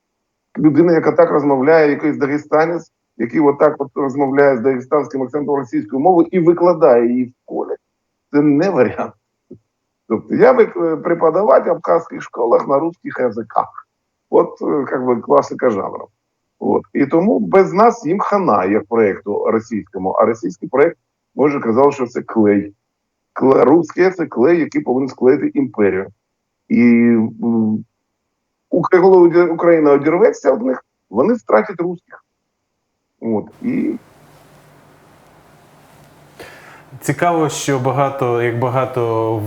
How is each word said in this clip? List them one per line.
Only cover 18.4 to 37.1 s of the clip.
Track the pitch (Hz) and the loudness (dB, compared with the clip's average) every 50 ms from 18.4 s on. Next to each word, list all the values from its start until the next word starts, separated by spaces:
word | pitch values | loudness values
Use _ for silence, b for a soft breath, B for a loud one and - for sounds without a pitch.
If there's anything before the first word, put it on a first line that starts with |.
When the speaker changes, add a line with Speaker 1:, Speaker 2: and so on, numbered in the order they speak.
| 185 139 104 101 90 | 0 0 0 0 0
Speaker 1:
як | 98 104 104 98 | 0 0 -2 -2
проєкту | - 117 113 110 98 92 - - 104 101 87 - | -2 0 0 0 0 0 -4 -6 -6 -6 -4 -2
російському. | 98 107 113 110 - 117 101 90 _ - 95 92 92 | -2 -2 -4 -4 -6 -10 -10 -10 _ -10 -8 -6 -4
А | - - - | 0 0 0
російський | 113 117 113 - 104 90 - - 165 | 0 0 -4 -6 -10 -10 -10 -10 -4
проєкт, | - 131 156 170 - _ _ _ _ _ _ _ - | 0 0 0 0 0 _ _ _ _ _ _ _ -4
може, | 117 135 151 139 135 | -2 -2 0 -2 -2
казав, | 120 117 107 123 139 143 | -4 -2 0 2 2 2
що | 135 135 123 | 0 -2 -8
це | 113 - - | -8 -8 -10
клей. | - - - 113 107 104 101 101 101 101 - _ _ _ _ _ _ _ _ _ _ _ | -10 -6 -2 0 2 2 2 0 -2 -6 -12 _ _ _ _ _ _ _ _ _ _ _
Кле-, | - - - 131 131 - 117 | -6 -2 2 2 4 4 4
русське — | 123 151 175 160 - - 170 180 190 175 | 4 4 4 2 0 0 0 0 0 0
це | 180 156 | -2 -8
клей, | 123 - 113 123 160 175 175 | -6 -2 0 2 2 2 2
який | 143 - - 147 | 0 -2 -4 -6
повинен | - 123 123 131 139 127 | -4 -2 -2 -2 -4 -6
склеїти | - - 123 127 147 139 - 147 - | -4 0 2 2 2 2 0 -4 -2
імперію. | 147 135 117 104 110 104 95 92 95 98 - - _ _ _ _ _ _ _ _ _ _ - | -2 -4 -2 -2 0 0 0 0 -2 -6 -10 -14 _ _ _ _ _ _ _ _ _ _ -2
І, | 117 113 | 0 4
м, | 120 120 117 117 117 117 117 113 110 107 - - 113 117 117 113 110 107 107 107 110 _ _ _ _ _ _ _ _ _ _ _ _ _ _ _ _ - | 4 4 4 4 4 4 2 2 0 -2 -4 -6 -4 -2 0 0 0 -2 -2 -6 -8 _ _ _ _ _ _ _ _ _ _ _ _ _ _ _ _ -4
у-, | - 175 | -2 -2
коли | 160 - 190 180 180 190 190 180 | 0 2 2 4 6 6 8 8
Уді-, | 175 170 160 175 175 165 | 6 6 6 4 2 2
Україна | 170 170 180 170 170 160 151 147 | 0 0 2 4 4 4 4 4
одірветься | 143 139 139 156 170 180 220 - - - - - - | 4 4 2 2 2 2 2 2 2 0 0 0 0
від | 220 | 0
них, | 240 262 254 - - _ _ _ _ - | -2 -4 -6 -6 -10 _ _ _ _ -6
вони | 131 110 143 208 247 | -2 0 0 0 0
втратять | 220 _ - 214 214 214 - 190 165 | -2 _ 0 0 0 0 -2 -6 -6
русських. | 170 180 175 175 _ _ - - _ _ _ _ _ _ _ _ _ _ _ _ _ _ _ _ _ _ _ - | -6 -6 -6 -10 _ _ -20 -20 _ _ _ _ _ _ _ _ _ _ _ _ _ _ _ _ _ _ _ -12
От. | - 117 110 104 87 - - - | -8 -6 -4 -6 -6 -8 -12 -10
І | - 120 - - - - - - _ _ _ _ _ _ _ _ _ _ _ _ _ _ _ _ _ _ _ _ _ _ _ _ _ _ _ _ _ _ _ _ _ _ _ _ _ _ _ - - _ _ _ _ _ _ B B B B B B B B B B B 135 127 | -6 -4 -4 -4 -4 -4 -6 -8 _ _ _ _ _ _ _ _ _ _ _ _ _ _ _ _ _ _ _ _ _ _ _ _ _ _ _ _ _ _ _ _ _ _ _ _ _ _ _ -20 -20 _ _ _ _ _ _ B B B B B B B B B B B -20 -12
Speaker 2:
Цікаво, | - - | -8 -6